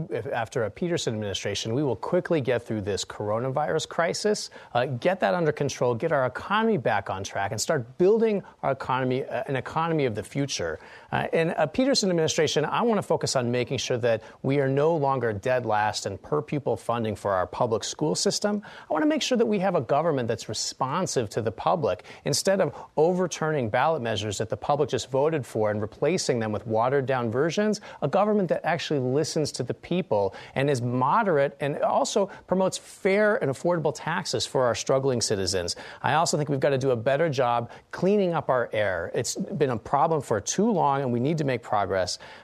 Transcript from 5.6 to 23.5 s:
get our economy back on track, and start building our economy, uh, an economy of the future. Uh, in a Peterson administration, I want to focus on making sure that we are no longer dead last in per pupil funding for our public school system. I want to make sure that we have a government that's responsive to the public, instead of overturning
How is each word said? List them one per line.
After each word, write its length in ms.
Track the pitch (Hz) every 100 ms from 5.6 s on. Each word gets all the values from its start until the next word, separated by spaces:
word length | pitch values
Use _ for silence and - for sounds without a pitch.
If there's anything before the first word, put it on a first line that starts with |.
| 143 - 123 117
get 160 | 165
our 140 | 147 127
economy 500 | - - 202 226 190
back 340 | 120 104 -
on 140 | 95
track, 300 | 98 104 98
and 80 | 110
start 360 | - 160 120 -
building 460 | 185 220 226 202 - -
our 120 | 143
economy, 500 | 135 - 127 127 127
uh, 200 | - 123 -
an 80 | 135
economy 480 | 123 156 165 160
of 120 | 131 104
the 60 |
future. 580 | 98 139 139 - 85 78 - - -
Uh, 140 | - 143
in 200 | 165 165
a 140 | - 156
Peterson 440 | - 262 262 190
administration, 560 | 170 156 - 151 156 147
I 160 | 151
want 160 | 233 208
to 60 |
focus 340 | - 165 139 139
on 120 | 120
making 280 | 123 120 -
sure 200 | - 127
that 220 | 117 110 - -
we 160 | 135 143
are 80 | 135
no 260 | 135 151
longer 380 | 170 139 131 117
dead 340 | 104 127 127 113
last 400 | 107 104 - 107
in 120 | 98
per 240 | - 151
pupil 340 | 151 151 131 113
funding 400 | - 117 107 101
for 160 | 101
our 160 | 92 87
public 380 | - 123 107 -
school 300 | - 156 180
system. 460 | 202 - 208 208 - - -
I 20 |
want 120 | 302
to 60 | 302
make 120 | 311
sure 160 | - 240
that 80 | 240
we 140 | 208
have 160 | 190 175
a 60 |
government 460 | 123 143 165 139 117
that's 220 | 113 -
responsive 800 | 107 - - 131 165 180 139 110
to 120 | -
the 120 | 110
public, 500 | - 156 175 113 90 - - -
instead 340 | 147 - 196
of 160 | 156 - - -
overturning 720 | 160 180 180 - 156